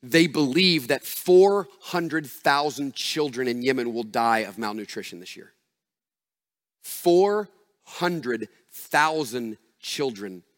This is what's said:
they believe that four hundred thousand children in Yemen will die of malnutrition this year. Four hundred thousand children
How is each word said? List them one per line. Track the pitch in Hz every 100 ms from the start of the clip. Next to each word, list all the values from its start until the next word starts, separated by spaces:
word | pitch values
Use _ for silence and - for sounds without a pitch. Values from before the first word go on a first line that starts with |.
they | 127 160 170
believe | 143 143 135 185 165 120
that | 143
four | - - - 180 196 202 185 _
hundred | - 175 170 160 147
thousand | - - 143 147 131 143
children | - - - 147 120 127
in | 120
Yemen | 123 131 120
will | 117
die | 110 120 117 113
of | 101 98
malnutrition | 110 104 104 - 95 87
this | 90
year. | - - _ _ _ _ _ _ _ _ _ _ _ _ _
Four | - - 180 175 202 208 208 _ _ _
hundred | _ - 180 170 123 117 107 _ _
thousand | - - 151 151 160 139 123 117 110 _ _
children | - - 139 107 101 92 _